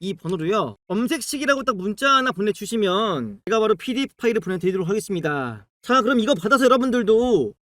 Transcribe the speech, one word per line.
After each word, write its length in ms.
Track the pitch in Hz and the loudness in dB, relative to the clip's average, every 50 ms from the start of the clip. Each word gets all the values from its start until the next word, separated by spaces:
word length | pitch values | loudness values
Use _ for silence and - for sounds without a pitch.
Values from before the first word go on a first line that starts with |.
이 140 | 175 190 185 | -8 -8 -8
번호로요, 600 | - - 165 185 165 156 175 208 214 165 120 101 - _ - | -8 -6 -6 -4 -4 -2 -2 0 -2 -2 -4 -8 -12 _ -6
검색식이라고 760 | 185 214 247 247 330 285 220 - 294 277 294 285 277 269 254 | -4 -2 -2 -2 -2 -4 -6 -6 -8 -4 -2 0 0 0 -2
딱 120 | 262 226 | -4 -4
문자 340 | 185 180 208 208 - 269 277 269 | -4 -4 -6 -4 -2 0 2 2
하나 160 | 269 254 254 - | 2 2 0 -2
보내주시면 1080 | 175 208 214 190 - 208 - 226 226 208 185 180 202 226 214 175 135 120 107 101 - _ | -2 -2 -2 -2 -4 -6 -6 -2 0 0 2 2 2 0 0 -2 -2 -4 -8 -10 -12 _
제가 140 | - 220 226 | -2 0 2
바로 140 | 220 214 214 | 2 2 0
피디에프 400 | 170 - 262 233 262 269 - - | 0 -2 -4 -4 -4 -4 -6 -6
파일을 240 | _ - 233 226 220 | _ -2 0 0 0
보내드리도록 480 | 160 180 185 165 165 185 185 190 180 165 | -2 -4 -4 -2 -2 -2 -2 -2 -2 -2
하겠습니다. 800 | 202 214 - - 196 170 160 151 147 143 131 120 110 104 - _ _ _ - | -4 -4 -4 -4 -4 -2 -2 -2 -2 -2 -4 -6 -8 -10 -14 _ _ _ -2
자, 180 | - 247 262 | 2 2 2
그럼 180 | 214 240 277 240 | 4 4 2 2
이거 140 | 214 214 240 | 2 2 0
받아서 300 | 165 165 214 269 247 262 | 0 2 2 4 4 6
여러분들도 880 | 247 262 254 254 262 233 247 220 196 220 226 247 254 226 165 123 104 - _ | 6 4 4 4 2 0 0 2 4 4 4 4 4 2 2 2 0 -4 _